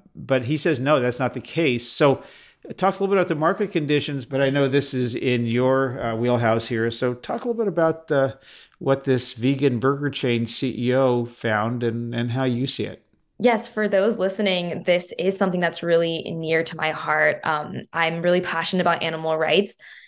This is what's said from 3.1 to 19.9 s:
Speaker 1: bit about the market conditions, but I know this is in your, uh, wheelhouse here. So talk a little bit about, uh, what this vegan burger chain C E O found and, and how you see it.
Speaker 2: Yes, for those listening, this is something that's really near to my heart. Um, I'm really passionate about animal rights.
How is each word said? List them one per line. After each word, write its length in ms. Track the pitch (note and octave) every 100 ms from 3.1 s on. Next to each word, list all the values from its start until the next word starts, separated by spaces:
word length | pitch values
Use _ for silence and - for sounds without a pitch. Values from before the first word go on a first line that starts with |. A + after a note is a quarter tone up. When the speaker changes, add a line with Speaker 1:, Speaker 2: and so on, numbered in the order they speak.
Speaker 1:
bit 60 | G3
about 80 | F3
the 80 | D3+
market 360 | D#3+ G3 G3+
conditions, 540 | E3+ D3 D3 - C#3 A#2+
but 160 | C3+
I 80 | C3+
know 180 | C#3+ C#3
this 240 | C#3 C#3
is 220 | C3 A#2+
in 320 | B2 C3 B2 A#2
your, 560 | A#2+ B2+ C3+ C3+ C3
uh, 140 | A#2 A2+
wheelhouse 500 | B2 A#2+ A2+ A2+ -
here. 240 | A2+ A#2
So 240 | A#2 B2+
talk 300 | B2 - A3+
a 40 | A#3+
little 140 | A3+
bit 60 | G#3
about, 420 | E3 D#3+ D#3 -
uh, 240 | C#3+ C3 - - - - -
what 240 | C#3 C3+
this 280 | C#3 B2 -
vegan 460 | - B2 C3+ C#3 A#2+
burger 320 | C3 C#3 C#3+
chain 360 | C#3 B2+ A#2 A#2
C 420 | - C3 - B2
E 60 |
O 300 | B2+ C3 B2
found 580 | A#2 - A2+ G#2+ A2 A#2+
and, 320 | A#2 A#2 A#2
and 180 | A#2 A#2+
how 120 | B2
you 220 | C3 A#2+ C3
see 180 | -
it. 180 | G2+ F2+ _ _ _ -
Speaker 2:
Yes, 300 | B3 A3 -
for 200 | G#3+ G#3
those 300 | G3 G#3 F#3
listening, 640 | F#3+ F#3+ G3+ F3+ F3 F3
this 280 | F3+ F3 F3 -
is 180 | F3+ G3
something 240 | F#3+ F3+
that's 220 | F3 E3+
really 400 | E3+ E3+ E3 E3 -
near 320 | E3 D#3+ D#3+
to 120 | E3 E3
my 140 | D#3
heart. 500 | D#3 D#3 D#3 D#3 -
Um, 380 | E3 D3+ E3 - -
I'm 280 | E3 E3 E3
really 200 | F3 F3+
passionate 420 | F3+ E3 E3 F#3
about 200 | F3 E3
animal 360 | E3 D#3+ D#3+ D#3+
rights. 400 | D#3 E3+ G#3+ - -